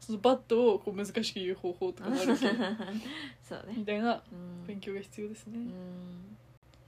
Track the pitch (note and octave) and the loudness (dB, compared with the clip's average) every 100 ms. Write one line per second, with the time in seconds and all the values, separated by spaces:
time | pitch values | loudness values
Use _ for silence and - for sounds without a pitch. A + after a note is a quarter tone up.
0 | - G#3+ A#3+ C4 - A3+ B3 F#3+ - F#3+ | -6 4 6 6 4 6 8 6 0 -4
1 | G3+ A3+ G#3 G3+ F#3 G3 F3+ F3 F#3 - | -2 -2 -2 -2 -2 -2 -4 -2 -2 -2
2 | G3 C4+ C#4 A3+ A#3+ A#3 G3 A3 F#3 G#3+ | -2 2 4 4 4 2 0 -2 -4 -6
3 | B3+ D#4 C#4+ - - E3+ - A3+ G#3 G#3 | -6 -10 -10 -14 -12 -12 -8 -6 -2 0
4 | A#3 A3+ - F3 F3 F3 - G3+ G3 G3 | 2 0 -4 -14 -12 -12 -10 -8 -6 -8
5 | G3+ - G#3 A3 G#3 A#3 A#3+ F3+ F3+ F3+ | -8 -10 -8 -10 -10 -8 -8 -8 -10 -12
6 | F3+ F3+ F#3+ G#3+ - - - - | -12 -14 -16 -18 -20 -20 -20 -20